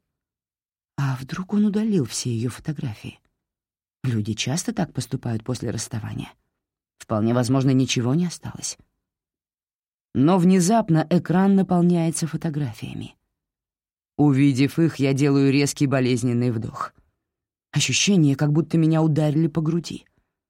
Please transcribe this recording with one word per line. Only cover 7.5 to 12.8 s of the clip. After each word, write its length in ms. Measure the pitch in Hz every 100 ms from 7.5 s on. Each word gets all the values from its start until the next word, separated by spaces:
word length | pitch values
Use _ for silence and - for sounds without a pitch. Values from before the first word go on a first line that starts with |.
| 135 131
ничего 420 | 131 123 127 120
не 140 | 160 180
осталось. 500 | - - - - - _ _ _ _ _ _ _ _ _ _ _ _ _
Но 240 | - 151 185
внезапно 680 | 180 190 170 233 214 156 147
экран 460 | 175 - 180 196 196
наполняется 720 | 185 180 175 175 165 - 156
фотографиями. 880 | 160 165 147 127 107